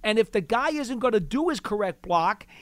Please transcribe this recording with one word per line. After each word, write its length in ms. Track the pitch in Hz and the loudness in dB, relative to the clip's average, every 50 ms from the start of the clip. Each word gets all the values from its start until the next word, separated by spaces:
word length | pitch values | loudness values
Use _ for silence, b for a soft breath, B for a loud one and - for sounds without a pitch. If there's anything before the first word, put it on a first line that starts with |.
| - | 0
And 140 | 214 214 226 | 0 2 2
if 140 | 220 - | 2 2
the 100 | - 214 | 0 -4
guy 280 | 175 - 226 233 269 320 | -2 0 0 0 0 0
isn't 280 | 311 302 285 220 262 240 | -2 -2 -4 -4 -6 -2
gonna 200 | 214 254 226 208 | 0 2 2 2
do 300 | 170 - - 269 311 349 | 0 0 -2 0 0 0
his 100 | 302 208 | -2 -4
correct 420 | - - 214 208 202 190 170 _ | -4 -6 -4 -2 -4 -4 -6 _
block, 460 | - - 175 170 165 180 214 - - B B B | -4 0 2 2 2 2 -2 -4 -8 B B B